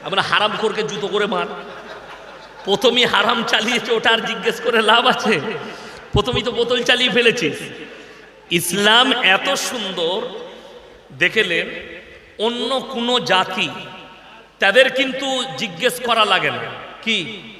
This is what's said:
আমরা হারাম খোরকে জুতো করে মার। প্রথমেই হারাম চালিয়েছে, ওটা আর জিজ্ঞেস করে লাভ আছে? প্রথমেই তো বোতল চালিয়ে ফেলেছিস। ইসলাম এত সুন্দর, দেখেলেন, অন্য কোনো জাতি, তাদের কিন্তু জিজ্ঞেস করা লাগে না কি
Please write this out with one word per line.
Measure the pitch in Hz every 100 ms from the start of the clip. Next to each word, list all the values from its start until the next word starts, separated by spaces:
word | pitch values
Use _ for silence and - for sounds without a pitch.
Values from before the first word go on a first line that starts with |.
আমরা | 151 196
হারাম | - 175 208 190
খোরকে | 214 208
জুতো | 185 196 196
করে | 196 202
মার। | 185 170 - - - - - - - - - - - -
প্রথমেই | 196 254 240 240
হারাম | - 202 233
চালিয়েছে, | 226 233 220 240 -
ওটা | 226 247
আর | 226
জিজ্ঞেস | 226 226 - -
করে | 240 226
লাভ | 214 233 254
আছে? | 226 208 190 135 - - - - - -
প্রথমেই | 196 208 240
তো | 233
বোতল | 226 233 247
চালিয়ে | 240 247 247
ফেলেছিস। | 214 233 - 151 - - - - - - - - - -
ইসলাম | 170 165 196 208 226 262
এত | 247 180 190 269
সুন্দর, | 277 - 247 202 180 165 190 240 440 - - - - - - - 131
দেখেলেন, | 175 220 196 170 180 123 - - - - - -
অন্য | 214 240 247 269
কোনো | - 220 233 247
জাতি, | - 185 185 - 170 117 90 - - - - - - _
তাদের | 202 208 262
কিন্তু | 254 269 262 269 262 226 170
জিজ্ঞেস | 185 170 240 240 240
করা | 226 214
লাগে | 185 151
না | 123 117 - - -
কি | 214 214 170 214 165 202